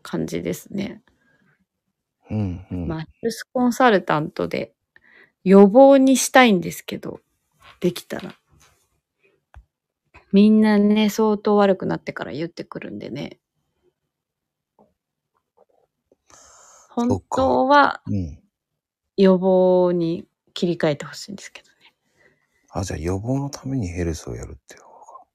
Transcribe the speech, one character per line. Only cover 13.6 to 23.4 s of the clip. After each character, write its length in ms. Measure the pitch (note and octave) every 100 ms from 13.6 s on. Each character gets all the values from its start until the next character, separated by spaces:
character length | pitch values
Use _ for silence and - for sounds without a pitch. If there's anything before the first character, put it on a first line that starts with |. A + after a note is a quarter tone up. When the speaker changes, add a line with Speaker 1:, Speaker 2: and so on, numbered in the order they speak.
| _ _ _ _ _ _ _ _ _ _ _ _
Speaker 2:
そ 60 |
っ 40 | _ _ _ _ _ _ _ _ _ _ _ _ _ _ _ - - - - _ _ - A#3+
か。 0 |
Speaker 1:
本 140 | B3 - -
当 320 | C4 B3 C4
は、 340 | C#4+ C#4 - -
Speaker 2:
う 100 | G2
ん。 240 | E2 C#2 _ _ _ _ _ _ _ -
Speaker 1:
予 200 | F#3+ F#3
防 540 | F#3+ F#3 F#3 F3+ F3+
に 340 | F3 E3 E3+ - _ _
切 140 | - F3
り 80 | E3+
替 120 | D#3+
え 60 | C#3+
て 100 | D3
ほ 80 |
し 140 | - -
い 40 |
ん 20 | G3
で 80 |
す 80 | -
け 100 | -
ど 80 | _
ね。 220 | _ _ _ _ _ _ _ _ _ _
Speaker 2:
あ、 140 | F2
じ 100 | F#2
ゃ 20 | F2
あ 40 |
予 180 | E2 F#2+
防 200 | A2+
の 100 | C3+